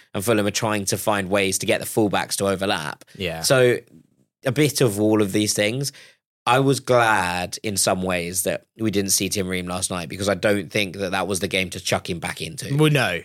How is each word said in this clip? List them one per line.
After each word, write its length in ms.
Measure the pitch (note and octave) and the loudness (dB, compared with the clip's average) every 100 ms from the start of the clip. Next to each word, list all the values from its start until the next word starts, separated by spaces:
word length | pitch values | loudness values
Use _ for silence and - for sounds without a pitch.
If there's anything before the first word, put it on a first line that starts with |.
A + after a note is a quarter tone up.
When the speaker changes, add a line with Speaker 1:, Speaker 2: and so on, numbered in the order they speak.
| - | -12
Speaker 1:
and 100 | G2+ | -4
Fulham 240 | G2 G#2+ G2+ | 0 2 2
are 20 | |
trying 340 | - A2+ G#2+ F#2+ | 0 0 -2 -2
to 120 | G#2 | -2
find 300 | - G#2 F#2 | 0 0 0
ways 280 | G2+ F#2+ F#2 | 0 2 0
to 80 | G2+ | 0
get 120 | G#2 | 0
the 60 | - | 0
fullbacks 480 | - G#2 F#2 D2+ - | 0 2 2 -2 -2
to 100 | G2 | -2
overlap. 560 | F#2 G2 F#2+ D2+ - - | 0 0 -2 -4 -10 -14
Speaker 2:
Yeah. 280 | - F2+ D#2+ | -8 -6 -4
Speaker 1:
So 340 | E2 C3 B2+ A2+ - E2 _ _ _ _ | 2 4 4 2 -4 -20 _ _ _ _
a 60 | C3 | -2
bit 300 | A#2+ D3+ - | 2 0 2
of 180 | C3 G2+ | 0 2
all 240 | G#2+ G#2+ | 4 4
of 80 | G2+ | 2
these 240 | G#2+ G#2 | 2 0
things. 380 | - G#2 B2+ C#3 - - _ _ _ | 2 0 0 -6 -8 -18 _ _ _
I 140 | - B2+ | 0 4
was 220 | C#3 C3 | 4 2
glad 760 | - B2 A2+ G#2 F2+ F2+ F2+ - | 2 4 4 2 2 -2 -4 -6
in 140 | A2 G2 | -6 -2
some 260 | - F#2 | 0 0
ways 400 | F#2 F2+ E2+ F2+ | 0 -2 -2 -4
that 240 | F#2+ D#2+ - - | -2 -4 -6 -6
we 120 | A2 | -2
didn't 220 | G2 G2 | 0 0
see 160 | - F#2+ | 0 0
Tim 180 | G#2 F#2 | -2 -2
Ream 200 | F#2 F2+ | -4 -4
last 240 | F#2 - | -4 -4
night 160 | F#2 E2+ | -4 -6
because 200 | F#2 G2 | -4 -2
I 60 | |
don't 380 | F#2 A2 G2+ D#2 | 0 2 0 -2
think 240 | A2 G2 F#2+ | -2 -2 -4
that 160 | F#2+ | -4
that 160 | F#2+ F#2 | -2 -2
was 100 | F#2+ | -2
the 80 | F#2+ | -2
game 240 | F#2+ F#2 | -2 -2
to 80 | F#2 | -6
chuck 320 | - F#2+ - | -4 -2 -2
him 80 | E2+ | -6
back 240 | D#2+ D#2 | -6 -8
into. 320 | D#2+ D2 - C#3 | -10 -10 -4 2
Speaker 2:
Well, 140 | D3+ | 4
no. 320 | D3 G#2+ E2+ | 4 0 -2